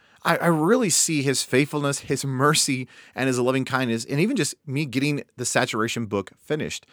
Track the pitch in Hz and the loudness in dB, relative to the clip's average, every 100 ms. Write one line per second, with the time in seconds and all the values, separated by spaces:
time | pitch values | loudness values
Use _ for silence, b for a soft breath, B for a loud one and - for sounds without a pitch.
0 | b b - 170 170 160 160 254 214 - | b b -2 2 2 2 4 2 2 2
1 | - 156 139 131 - 127 147 151 143 139 | 0 0 0 0 2 2 2 0 -2 -4
2 | - 139 139 127 143 147 - 131 127 B | -4 -4 -2 2 2 2 0 -2 -6 B
3 | B - 131 127 123 131 123 131 127 113 | B -4 0 2 2 2 0 0 0 -2
4 | 113 143 202 269 151 - - 135 156 123 | -2 0 0 0 -2 -4 -6 -4 -2 0
5 | 147 143 - - 120 123 123 113 107 - | 0 -2 -6 -8 -2 0 0 0 -2 -2
6 | 110 104 95 - - 151 - - - | -2 -4 -4 -12 -6 -6 -4 -8 -14